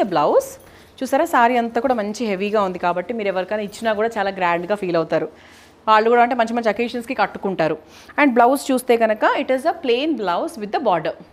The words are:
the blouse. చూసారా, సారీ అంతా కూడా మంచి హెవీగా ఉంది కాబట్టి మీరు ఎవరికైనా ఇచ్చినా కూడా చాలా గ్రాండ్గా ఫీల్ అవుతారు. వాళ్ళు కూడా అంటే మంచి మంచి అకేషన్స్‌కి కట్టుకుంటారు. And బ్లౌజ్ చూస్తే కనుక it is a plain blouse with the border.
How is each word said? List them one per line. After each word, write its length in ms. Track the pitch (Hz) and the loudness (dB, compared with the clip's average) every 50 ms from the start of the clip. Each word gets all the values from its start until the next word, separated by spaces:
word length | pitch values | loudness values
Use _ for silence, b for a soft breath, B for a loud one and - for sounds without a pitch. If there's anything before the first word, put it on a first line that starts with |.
the 60 | 320 202 | 2 0
blouse. 380 | 170 151 147 185 285 523 539 - - - B B B B B B B - | 2 2 2 4 2 2 0 0 -10 -18 B B B B B B B -10
చూసారా, 260 | 269 247 277 269 330 330 - | -4 -2 0 0 0 2 4
సారీ 220 | 262 233 233 254 240 233 | 4 4 4 4 2 0
అంతా 160 | 226 233 240 233 | 0 -4 -2 0
కూడా 100 | 269 247 226 | 0 0 0
మంచి 220 | 202 208 214 - 247 214 | -2 -6 -6 -4 -4 -4
హెవీగా 320 | 196 180 202 208 202 220 202 | -2 -2 -2 0 0 0 0
ఉంది 120 | 185 180 180 - | 0 -2 -2 -2
కాబట్టి 260 | 175 175 180 180 - 240 | -2 -2 -2 -4 -6 -6
మీరు 120 | 226 208 202 180 | -4 -4 -2 -2
ఎవరికైనా 300 | 185 180 185 214 214 208 190 | -2 -4 -4 -4 -6 -6 -8
ఇచ్చినా 220 | - - 226 226 214 202 | -10 -4 -4 -2 0 0
కూడా 100 | 214 233 226 | -2 -2 -2
చాలా 160 | 220 196 196 196 | -2 -2 -2 -2
గ్రాండ్గా 380 | 185 180 175 170 170 175 175 208 202 196 | -2 0 0 0 0 -2 -4 -4 -4 -2
ఫీల్ 140 | 180 180 170 | 0 0 0
అవుతారు. 260 | 160 156 170 156 - - B B B B B B B B B B _ 220 | 0 0 0 -2 -2 -4 B B B B B B B B B B _ 4
వాళ్ళు 180 | 220 214 220 226 240 | 4 4 6 4 6
కూడా 100 | 240 233 | 4 4
అంటే 100 | 240 262 240 | 4 4 0
మంచి 140 | 226 220 233 | 0 0 0
మంచి 120 | 240 226 220 202 | -2 0 0 0
అకేషన్స్‌కి 420 | - 240 233 - 240 233 - 208 202 202 | 0 -4 -4 -4 -8 -8 -6 -2 -2 -2
కట్టుకుంటారు. 520 | 185 - 185 - 196 185 165 160 156 160 - - B B B B B B - | -2 -2 -6 -4 -4 -2 0 0 0 -2 -4 -8 B B B B B B 2
And 100 | 294 285 226 | 2 4 4
బ్లౌజ్ 260 | - 240 247 277 269 - - | 4 4 4 4 0 0 0
చూస్తే 260 | 262 247 247 - 240 226 226 | -2 0 2 2 2 2 4
కనుక 220 | 220 214 214 285 381 508 - 262 | 0 0 2 2 0 0 0 0
it 80 | 202 262 | -2 -2
is 80 | 262 254 330 - | 0 0 -2 -2
a 20 | - - | -2 -2
plain 260 | 254 233 247 285 330 302 220 | 0 0 0 0 -2 -2 -2
blouse 340 | 208 180 170 196 285 330 - 233 | -2 -2 -2 -2 -2 -6 -8 -10
with 100 | 208 202 269 | -8 -6 -4
the 60 | 381 285 | -2 0
border. 280 | 214 180 165 156 170 - - - - | 0 0 0 0 -4 -8 -8 -16 -20